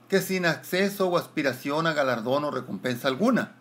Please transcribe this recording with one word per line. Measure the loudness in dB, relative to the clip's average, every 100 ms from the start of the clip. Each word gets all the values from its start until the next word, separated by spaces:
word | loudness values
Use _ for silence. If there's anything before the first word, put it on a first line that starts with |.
| -2
que | 0
sin | 0 0 0
acceso | -2 -2 0 0 0 2
o | 2
aspiración | 0 -2 -2 -2 -2 0 0
a |
galardón | 2 2 0 0 0
o | 0
recompensa | -4 -6 -6 -4 -2 -2
alguna. | 2 2 2 0 -8